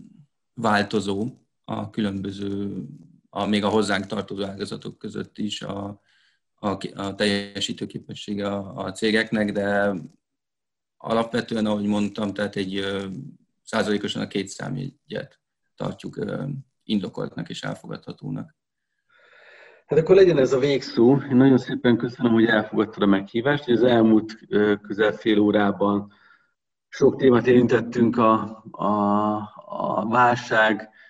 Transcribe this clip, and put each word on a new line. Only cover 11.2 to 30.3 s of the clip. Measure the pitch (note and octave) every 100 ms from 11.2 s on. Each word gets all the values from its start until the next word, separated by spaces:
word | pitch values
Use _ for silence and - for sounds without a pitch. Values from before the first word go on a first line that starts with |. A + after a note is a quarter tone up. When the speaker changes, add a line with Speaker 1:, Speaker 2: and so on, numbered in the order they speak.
| A#2 A#2+ A2 A2 G#2+
Speaker 1:
ahogy | G#2
mondtam, | G2+ G#2 G2+ A2+ G#2
tehát | G2 G2+ G2+
egy, | F#2+ G2
ö, | G2 G2 G2 F#2 - - _ _
százalékosan | - A2 G2+ G#2 G2+ A2+
a | G#2
két | G2+ F#2+
számjegyet | - F#2+ - F#2 - - G#3 - _ _ _ _ -
tartjuk, | F#2+ F#2+ G2 -
ö, | G2+ F#2 F#2+ - - _
indokoltnak | - G#2 F#2 - G1+ - -
és | -
elfogadhatónak. | G#1 G#1 A1+ G#1+ - - G1+ G1+ - _ _ _ _ _ _ _ _ _ - - - _ -
Speaker 2:
Hát | D3
akkor | D#3+ G3
legyen | F#3 D3
ez | B2+
a | C3+
végszó. | C#3+ C3+ - - A#2 C#3 -
Én | B2+
nagyon | C3+ B2+
szépen | - - B2+ A2+
köszönöm, | B2 - A#2+
hogy | A2+
elfogadtad | A2 G#2+ G#2+ G#2+ G#2 -
a | G2+
meghívást. | F#2+ G2 A#2 C3 C#3+ -
Az | A2+
elmúlt, | B2 A#2 A2 G#2+ - - -
ö, | G2+ G#2 G#2
közel | - G2+ G#2+
fél | G#2 A2+ G#2
órában | G#2 G#2 G2+ F#2 G2+ G2+ G2+ _ _ _ _ _ _ _ _
sok | - C3+ C3
témát | C3+ A#2+ A#2+
érintettünk, | B2 A#2 A#2+ - B2 A#2 B2
a, | A2 A2 G#2 - F2
a, | - G2+ G#2 G2+ G#2 G#2+ G#2+ G#2 - -
a | - - - A2
válság, | A#2+ A#2+